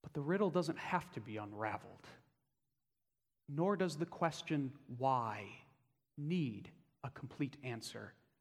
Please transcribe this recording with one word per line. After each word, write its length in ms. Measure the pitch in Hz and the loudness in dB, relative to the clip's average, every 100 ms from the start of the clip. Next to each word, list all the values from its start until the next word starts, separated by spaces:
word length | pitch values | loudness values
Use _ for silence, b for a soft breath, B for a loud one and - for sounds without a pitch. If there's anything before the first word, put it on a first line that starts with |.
But 100 | - | -6
the 100 | 156 | -4
riddle 280 | 143 190 202 | 2 6 6
doesn't 280 | 170 160 165 | 6 2 -2
have 300 | - 185 - | 0 0 0
to 80 | - | -10
be 160 | 110 107 | -6 -6
unraveled, 720 | 104 104 107 101 - - - - _ _ _ _ _ _ _ _ _ _ _ _ - | -6 -2 -2 -2 -8 -18 -18 -20 _ _ _ _ _ _ _ _ _ _ _ _ -6
nor 280 | 143 180 196 | 2 4 4
does 200 | 185 147 | 2 2
the 100 | 165 | -4
question, 720 | - 165 - - 156 135 131 - 123 | 2 0 0 0 0 0 -4 -12 0
"Why?" 680 | 135 127 113 104 101 - - _ _ _ _ - | 4 4 2 -2 -8 -12 -20 _ _ _ _ -6
need 560 | 147 180 139 101 - - _ _ | 0 2 2 -2 -12 -18 _ _
a 60 | 123 | -12
complete 460 | - 123 - 143 - | -10 -12 -4 -4 -4
answer 500 | 127 117 - 110 104 - _ _ | -8 -6 -8 -10 -12 -14 _ _